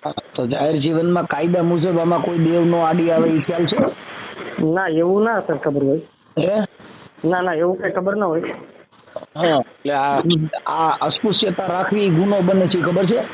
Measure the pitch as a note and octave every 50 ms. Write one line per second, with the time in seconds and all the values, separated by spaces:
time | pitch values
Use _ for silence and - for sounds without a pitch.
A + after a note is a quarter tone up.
0 | - D3+ D3 - - - - - B2+ A#2 C3+ - C3+ D3+ D#3+ D3+ C3+ D#3+ E3 D#3+
1 | E3 F3 F3 F3 E3+ F3 - C#3+ D#3+ E3+ F3 F#3 E3 E3+ F3 E3+ D3 F#3 E3+ E3
2 | E3 E3+ F3 D#3+ - F3 F3 E3 E3 D#3+ E3+ F3 E3+ E3+ E3+ E3+ E3 D#3+ D#3+ F3
3 | E3 E3+ E3 D#3+ E3 E3 D#3+ D#3 C#3 - F3 E3 F3 F3+ G#3+ B3 C4 - - -
4 | - - - - - - - - - - - - E3 D#3 E3 F#3 F#3+ F3 D#3 D#3+
5 | E3+ F3 F#3+ G3+ G#3+ A3+ A3+ G3 - - D3+ C3+ - D#3 C#3+ C#3+ C#3 C#3 C#3 D#3+
6 | - - _ _ _ _ _ D#3+ D3+ F3+ G3+ G#3+ G3+ - _ - - - - -
7 | - - _ - - D#3+ F3+ F3+ F3+ F#3 E3+ D3+ E3+ F3+ F#3+ F#3 G3 F#3 - F#3
8 | F3+ G3 G3+ G#3+ G#3 F3 D#3 E3 - - - - - - - - - _ _ _
9 | _ - - - - _ _ D3+ F3 E3+ D#3 C3+ A#2 - - _ _ C#3 C#3+ C#3
10 | C#3 C#3+ C#3 C#3 D#3+ E3 F3 D#3+ D#3 D#3 - - - - D3+ D#3 D#3+ D#3+ D3 -
11 | - D#3 - - - G#3+ F#3 - A3+ F#3+ F3+ - F#3+ F3+ F3 F#3 F#3+ - G3+ G#3+
12 | G3+ G3 D#3+ D#3+ F#3+ G3+ G3+ G3 F3+ F3 F#3+ F#3+ F#3 - - F3+ E3 E3+ F3 F#3
13 | G3 E3+ D#3+ - - -